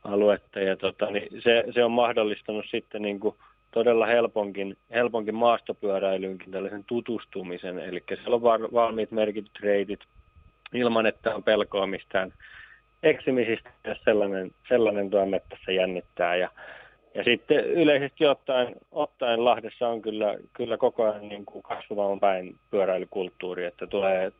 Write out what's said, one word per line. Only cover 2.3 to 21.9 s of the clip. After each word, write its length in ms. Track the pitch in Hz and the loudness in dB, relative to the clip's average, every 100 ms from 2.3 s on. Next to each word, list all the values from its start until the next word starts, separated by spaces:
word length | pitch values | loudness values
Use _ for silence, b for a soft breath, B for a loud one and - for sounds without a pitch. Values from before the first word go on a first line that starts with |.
| 101 - 107 - | -2 -6 -8 -6
sitten 320 | 117 - 107 | -8 -8 -6
niinku 340 | 104 101 104 - b b _ | -4 -2 -4 -6 b b _
todella 340 | - 117 113 110 | 0 4 4 4
helponkin, 720 | 120 117 - 101 95 98 98 _ | 2 2 0 -4 -4 -8 -10 _
helponkin 420 | 117 120 113 107 110 | -2 0 -2 -4 2
maastopyöräilyynkin 1160 | 117 113 - - 104 95 98 95 95 95 95 | 2 2 -2 -6 -2 0 0 -2 -4 -8 -10
tällaisen 320 | 95 98 104 | -8 -8 -10
tutustumisen. 960 | 101 120 113 110 - 98 92 87 95 90 | -6 -6 -4 -8 -8 -12 -10 -10 -8 -8
Elikkä 360 | 85 90 - 98 | -8 -10 -8 -10
siellä 200 | - 117 | -2 2
on 80 | |
var-, 300 | 117 110 110 | 2 2 0
valmiit 380 | 120 113 110 107 | 0 0 0 -4
merkityt 480 | 110 107 104 98 - | 0 -2 -2 -10 -6
reitit 400 | 104 101 98 101 - _ _ - - _ - | 0 0 0 -8 -12 _ _ -20 -20 _ -10
ilman, 320 | 120 120 113 110 | -2 0 2 2
että 300 | - 117 107 | 0 -4 -2
on 80 | |
pelkoa 440 | 95 107 101 101 95 | 2 2 2 -2 -2
mistään 460 | 95 - 98 92 - B B B B _ _ | -4 -4 -4 -4 -10 B B B B _ _
eksimisistä, 680 | 160 156 - 131 113 110 - _ - | 0 2 0 0 0 -2 -4 _ -10
jos 100 | 107 | -2
sellainen, 480 | - 107 101 95 92 _ - | 2 2 2 -2 -6 _ 0
sellainen 400 | 123 110 104 98 | 2 4 2 0
tuo 160 | 101 98 | 2 2
mettässä 460 | 95 - - - | 0 -6 -14 -4
jännittää. 640 | 92 92 90 - - 87 90 | 0 0 -2 -10 -4 0 0
Ja, 140 | 90 B B B B B _ - | -2 B B B B B _ -4
ja 80 | |
sitten 420 | 123 117 - 147 113 | 0 0 2 0 2
yleisesti 600 | 143 160 143 139 _ 151 | 2 4 4 0 _ 2
ottaen, 500 | 131 - 131 123 95 _ | 2 0 -2 -2 -6 _
ottaen 540 | 165 151 _ 127 117 120 | -6 -6 _ -2 2 2
Lahdessa 420 | 113 110 - 120 | 2 -2 -4 -4
on 140 | 117 | -2
kyllä, 340 | 107 107 107 - - | -4 -2 -2 -2 -10
kyllä 240 | - 120 113 | -10 -6 0
koko 260 | 123 - | 0 2
ajan 260 | 110 104 107 | 0 0 -8
niin 160 | 104 101 | -14 -14
kuin 180 | - | -18
kasvamaan 560 | - 104 - | -12 -12 -8